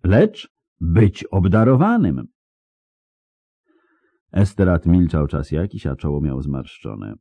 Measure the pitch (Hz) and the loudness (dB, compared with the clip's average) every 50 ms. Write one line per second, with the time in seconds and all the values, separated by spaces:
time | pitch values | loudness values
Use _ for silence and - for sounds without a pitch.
0 | - 90 98 120 190 214 - - - _ _ _ _ _ _ _ 82 85 82 98 | 2 2 4 4 4 2 0 -10 -20 _ _ _ _ _ _ _ -4 0 2 4
1 | 110 101 - - - - - 98 90 95 87 110 113 123 131 127 170 214 240 233 | 4 2 0 -4 -14 -4 -2 0 2 2 2 4 4 4 4 4 2 2 2 2
2 | 156 90 69 64 58 - _ _ _ _ _ _ _ _ _ _ _ _ _ _ | 0 0 -2 -4 -8 -12 _ _ _ _ _ _ _ _ _ _ _ _ _ _
3 | _ _ _ _ _ _ _ _ _ _ _ _ _ _ _ _ _ _ _ _ | _ _ _ _ _ _ _ _ _ _ _ _ _ _ _ _ _ _ _ _
4 | _ _ _ _ _ _ - 90 104 98 - - 95 92 90 82 - 82 87 90 | _ _ _ _ _ _ 0 0 0 0 0 0 2 2 2 2 2 2 4 4
5 | 90 80 85 78 73 71 - 78 78 - 78 78 90 104 - - - 73 67 - | 2 2 0 -2 -2 -2 -4 -6 -6 -4 -4 -4 -4 -6 -8 -8 -8 -8 -8 -6
6 | - 76 71 73 73 73 65 65 64 69 69 65 60 - - - _ 53 52 50 | -6 -6 -4 -2 -4 -4 -4 -6 -6 -6 -8 -8 -10 -14 -20 -18 _ -14 -14 -14
7 | 50 50 53 57 | -14 -16 -18 _